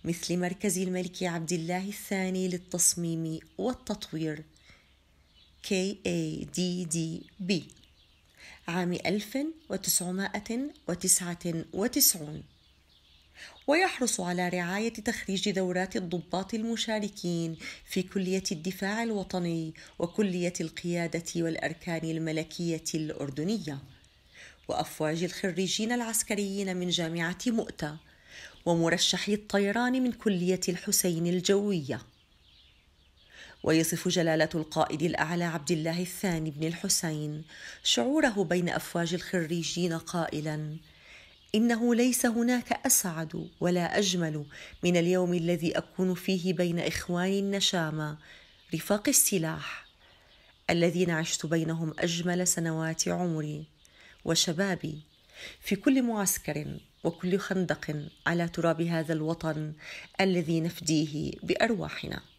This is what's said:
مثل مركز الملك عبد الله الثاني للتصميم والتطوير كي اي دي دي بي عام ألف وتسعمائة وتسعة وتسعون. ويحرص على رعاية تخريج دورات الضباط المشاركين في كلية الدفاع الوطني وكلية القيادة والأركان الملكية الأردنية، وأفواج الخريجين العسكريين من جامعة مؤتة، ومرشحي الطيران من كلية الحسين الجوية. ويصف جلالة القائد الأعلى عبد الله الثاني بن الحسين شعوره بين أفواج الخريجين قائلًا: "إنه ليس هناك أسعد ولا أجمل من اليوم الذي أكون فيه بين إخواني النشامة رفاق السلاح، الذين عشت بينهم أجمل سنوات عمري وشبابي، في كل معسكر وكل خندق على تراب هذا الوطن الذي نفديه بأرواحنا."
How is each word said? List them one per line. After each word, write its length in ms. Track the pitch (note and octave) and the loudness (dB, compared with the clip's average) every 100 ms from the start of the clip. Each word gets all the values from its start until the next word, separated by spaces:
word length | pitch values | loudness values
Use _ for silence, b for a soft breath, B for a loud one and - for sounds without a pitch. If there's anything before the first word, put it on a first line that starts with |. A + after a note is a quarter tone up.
مثل 340 | D#3+ E3+ - F3 | -2 -2 0 0
مركز 400 | F3+ F3+ G#3 F3+ | 0 0 0 0
الملك 440 | F#3 F3+ F3+ F3 | 0 0 -4 -2
عبد 300 | F3+ E3+ D#3+ | -2 -2 -2
الله 360 | F3 E3 F3+ G3 | -2 0 -2 -4
الثاني 600 | G3+ - G3 F#3 F#3 F#3 | -8 -4 -2 0 0 0
للتصميم 880 | F3+ F3+ F3 - - E3+ E3 E3 D#3+ - - | -2 -4 2 2 2 -2 -2 -2 -6 -10 -4
والتطوير 840 | G#3 B3 - G#3 - D#3 D#3+ D3+ D#3 b b b b b _ _ _ _ - _ | -4 -4 -6 -6 -6 -4 -4 -4 -12 b b b b b _ _ _ _ -20 _
كي 360 | - F#3+ F#3+ - - | -2 0 0 -2 -2
اي 420 | E3+ D#3+ D#3 D3 | -2 -2 -4 -6
دي 300 | - F3+ F3+ | -2 0 -2
دي 380 | F3 E3+ D#3+ E3 - - | -2 -2 -2 -6 -12 -8
بي 240 | F3+ F#3+ - - - _ _ _ _ B B B - | -2 -2 -2 -20 -20 _ _ _ _ B B B -6
عام 240 | F3 F3+ | -2 0
ألف 460 | F3 - G#3+ - C4+ D#4 D#4+ - | 0 0 -2 -2 -4 -4 -6 -8
وتسعمائة 920 | F#3+ - - F3+ F#3 G3 G#3 G#3 A3+ C#4+ - - | -6 0 0 0 -4 -2 -4 -4 -4 -4 -8 -6
وتسعة 760 | E3+ F#3 - F3 E3+ F3 E3 - | -2 2 2 2 -4 -4 -4 -4
وتسعون. 680 | F#3 A#3 D4 D4 F3 D3+ D3+ - _ _ _ _ _ _ - _ B B B - | -2 0 4 2 2 -6 -10 -14 _ _ _ _ _ _ -20 _ B B B 2
ويحرص 540 | D#4 F#4+ - B3 - | 4 4 2 -2 0
على 280 | F3 F3+ F3+ | -2 0 0
رعاية 440 | F3+ F3 G3 A3+ | 0 -2 -2 -2
تخريج 580 | A3+ A3+ G#3+ - F#3+ G#3 | -2 -4 -4 -2 -2 0
دورات 460 | F#3+ F#3 F3+ F#3 - | 0 0 0 0 -2
الضباط 580 | F3+ F3 - F3 F#3+ | -2 -4 -2 -4 -2
المشاركين 1000 | A3+ A3+ A3 - G#3+ G#3 - F3 E3+ E3 D#3+ B B | -4 -2 -2 0 -2 -2 -4 -2 0 -2 -6 B B
في 180 | - F#3+ | -4 -4
كلية 400 | F#3 G3+ F#3 F#3+ F#3+ | -2 -2 0 0 0
الدفاع 500 | D#3+ E3+ F#3 G3 G#3+ | -2 -4 -4 -2 -2
الوطني 720 | A#3 G#3 F#3 F#3 F3 E3 D#3+ B B B | 0 -2 -2 -2 0 0 -4 B B B
وكلية 540 | E3+ - G3+ F3+ F3 F3 | -2 2 2 2 0 -2
القيادة 640 | D#3+ - F3 F3 E3+ E3 E3+ E3+ | -6 -4 -2 0 0 -2 -4 -2
والأركان 720 | E3 D#3+ D3 E3 F3+ E3 D#3+ | 0 0 -4 -4 -6 -4 -2
الملكية 760 | D#3+ D#3+ D#3 D#3+ - E3+ D#3+ - | -2 0 -2 -4 -4 -2 -2 -2
الأردنية، 840 | D#3+ D#3 - C#3+ C3+ E3 G#3 D#3 C#3 - - - _ B B B B - | -4 -4 -4 -6 -2 -2 -2 -4 -8 -12 -20 -20 _ B B B B -4
وأفواج 560 | - D#3 - D#3 D#3+ | -4 -4 -2 0 0
الخريجين 680 | F3 - G3 E3+ F#3+ - A3 | -2 -2 -2 0 0 0 0
العسكريين 840 | A#3+ A3+ A3 - G#3 G3+ G3 F#3+ F3+ | 0 0 -2 0 -2 0 -2 -2 -2
من 120 | F3+ | 0
جامعة 500 | F3+ E3 E3+ E3+ F3+ B3 | 0 0 0 -2 0 0
مؤتة، 500 | A3+ - - D3+ D3+ B B B B B B - | 0 -2 -6 -6 -6 B B B B B B 2
ومرشحي 680 | E3+ E3 E3+ - F#3 - | 4 4 4 2 0 0
الطيران 680 | G#3 G#3 G3+ G3+ G#3+ B3 B3+ | -2 2 2 2 2 2 2
من 100 | B3+ | 0
كلية 480 | A3+ A3 F#3 F3 F#3 - | 0 0 2 2 2 0
الحسين 580 | F3 - G3 F#3 E3 E3+ | -2 0 2 2 2 2
الجوية. 760 | F3+ G3 G3+ G#3 F#3 C3+ A2+ - _ _ _ _ - - _ _ _ _ _ - B B B | 2 4 4 4 0 -2 -6 -8 _ _ _ _ -20 -20 _ _ _ _ _ -20 B B B
ويصف 460 | - D#3+ E3 E3 F#3 | 2 4 4 0 0
جلالة 400 | F3+ E3 D#3+ D#3 | 2 4 4 4
القائد 480 | E3+ D#3 D#3+ D3+ D3+ | 2 -2 0 0 2
الأعلى 420 | E3+ - D#3 F3 | 0 0 0 0
عبد 260 | E3+ D#3+ C#3+ | 0 -2 0
الله 320 | E3+ E3 E3+ | 0 0 -2
الثاني 480 | F3+ - G3 E3 D#3 | -4 -2 -2 0 -2
بن 160 | C#3+ D#3+ | -2 -4
الحسين 800 | E3+ G3 - E3 D#3 D3+ D3+ D#3+ B B B | -2 -2 0 0 -2 -4 -8 -12 B B B
شعوره 640 | - - A#3+ D#4 C#4+ G3+ | 0 2 4 4 4 2
بين 240 | E3 F3+ F3 | 2 2 2
أفواج 460 | - - F3 E3+ | -2 -2 -2 0
الخريجين 840 | E3+ - F#3 D#3 E3+ D#3 F3 F3 E3 | -2 -2 -2 0 -2 -2 0 0 -2
قائلًا: 800 | E3 F3+ D#3+ D3+ D3+ D3+ D3+ D#3+ B B B B B B B | -4 -4 -2 -2 -4 -4 -6 -8 B B B B B B B
"إنه 400 | G#3+ A#3 A#3 A#3+ | 4 4 4 4
ليس 320 | A#3 B3+ B3 B3 | 6 4 4 2
هناك 460 | A3+ A#3 B3 - - C4+ | 4 2 2 0 -2 2
أسعد 640 | - F#3 D#3+ D#3+ E3 E3 - | 2 2 -4 -6 -6 -10 0
ولا 380 | E3+ F3+ E3+ - | 2 4 2 2
أجمل 480 | G3 F3+ E3 D3+ C#3+ B B B | 2 2 0 -2 -8 B B B
من 140 | F3 F3 | 4 4
اليوم 380 | E3+ F#3 F3+ | 4 4 4
الذي 440 | F3 E3+ F3 E3 - | 2 2 2 2 -2
أكون 360 | - - F#3 | -4 -2 0
فيه 380 | F3 - F#3+ F3+ | 0 0 0 2
بين 260 | F3 F3 E3+ | 2 2 2
إخواني 600 | - - - F3 F#3 G3 | 0 -2 -2 0 2 0
النشامة 800 | G3 G3 - F#3 D#3+ D#3 D3+ D3+ B B B B B | 0 0 2 2 0 -2 -4 -6 B B B B B
رفاق 340 | D#3+ - G#3 D4 | -6 0 2 4
السلاح، 760 | C4+ - F#3 D#3+ D#3+ C#3+ - - b b b b b b b - | 4 4 2 0 -4 -8 -10 -14 b b b b b b b 2
الذين 400 | E3+ E3+ E3+ F3+ | 4 4 4 2
عشت 360 | D#3+ E3 - D#3 | 2 0 -2 0
بينهم 480 | E3 D#3+ E3 D#3+ - | 0 2 0 -2 0
أجمل 480 | F3 E3+ F3 F3 F3 | 0 0 0 2 2
سنوات 640 | - E3 D#3+ D#3+ D#3+ F3+ | 0 0 0 -2 0 0
عمري 560 | F3 F3+ D#3+ D3+ D3+ D#3 _ B B B B | 0 0 0 -2 -6 -10 _ B B B B
وشبابي، 760 | - E3 - D#3+ G3 F3+ D#3 D3+ - _ B B B B | 0 2 2 2 0 0 -4 -8 -14 _ B B B B
في 160 | - G3+ | -2 2
كل 260 | D4 C4+ | 6 6
معسكر 760 | A#3+ G#3+ F#3+ - - D3+ C#3+ D3 - _ | 4 2 0 0 -4 -6 -6 -10 -14 _
وكل 340 | E3 E3+ F3+ F#3 | -2 0 0 0
خندق 720 | - F#3 F3 D#3 - D3+ D3 - - | 0 0 2 0 -2 -6 -6 -4 0
على 220 | E3+ E3+ | 2 0
تراب 320 | E3+ E3 D#3+ | 2 2 2
هذا 320 | E3+ E3 D#3 | 2 0 0
الوطن 600 | D#3+ D#3 E3 D#3+ D3+ D#3 D3+ B B B - | 0 0 0 -2 -2 -4 -8 B B B 2
الذي 400 | G3 F3+ D#3 E3 | 4 4 4 2
نفديه 720 | E3 - D3+ D#3 D3+ D3 C#3 - | 0 -2 2 2 2 -2 -4 -6
بأرواحنا." 800 | E3 - A3+ G#3 D#3 - - - - | -2 2 2 2 -2 -6 -8 -8 -12